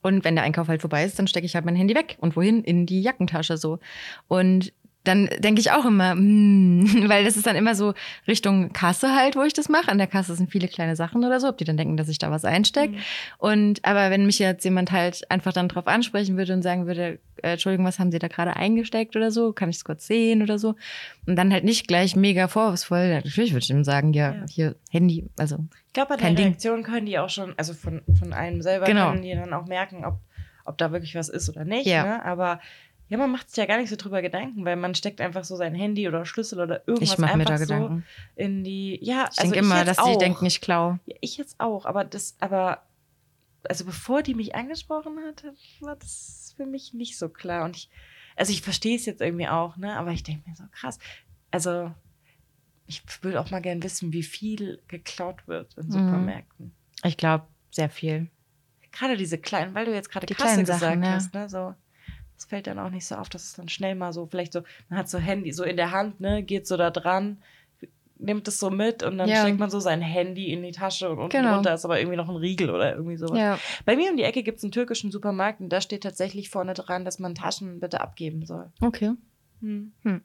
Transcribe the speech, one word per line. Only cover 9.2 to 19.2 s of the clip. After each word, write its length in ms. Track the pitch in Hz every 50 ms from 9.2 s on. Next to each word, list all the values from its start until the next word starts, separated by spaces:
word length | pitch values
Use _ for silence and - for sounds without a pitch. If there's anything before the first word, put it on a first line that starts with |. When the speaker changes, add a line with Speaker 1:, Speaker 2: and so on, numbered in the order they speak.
| 254 277 277
Speaker 1:
wo 80 | 269 277
ich 100 | 302 -
das 160 | - 294 -
mache. 180 | 302 320 339 -
An 60 | 202
der 100 | 202 196
Kasse 280 | 190 - 196 185 175 170
sind 160 | 170 185 175
viele 180 | - 202 175 185
kleine 260 | - - 170 160 165
Sachen 300 | 160 165 165 - 240 240
oder 160 | 247 254 254
so, 80 | 254 277
ob 80 | 254
die 80 | - 170
dann 140 | 160 160 151
denken, 180 | 160 156 156
dass 140 | 156 156 156
ich 80 | 156 -
da 120 | - 156
was 140 | 151 160 165
einstecke. 480 | 185 160 180 214 - - 294 294 294 208
Speaker 2:
Mhm. 40 | 202 208 - - - - - - _
Speaker 1:
Und, 460 | - 208 214 214 208 208 208 - -
aber 240 | - 202 202 202 190
wenn 160 | 190 196 202
mich 120 | 196 202 -
jetzt 240 | 208 190 185 185 -
jemand 280 | 185 185 185 180 170
halt 380 | 180 190 175 180 175 - - _
einfach 240 | - 185 - 190 175
dann 140 | 185 180 180
drauf 160 | - 180 175
ansprechen 500 | - 180 226 240 - - 202 208 190 190
würde 160 | 185 190 180
und 80 | 185 185
sagen 240 | 175 180 175 180 180
würde, 320 | 175 180 170 175 170 165 - _ _ - -
„Äh, 100 | - 170
Entschuldigung, 340 | 170 170 - 196 190 180 185
was 120 | 185 180 -
haben 140 | 185 180
Sie 60 | 165 165
da 100 | 170 170
gerade 280 | - - 170 175 165
eingesteckt 600 | - - 202 226 226 233 220 - 220 220 220 -
oder 140 | 220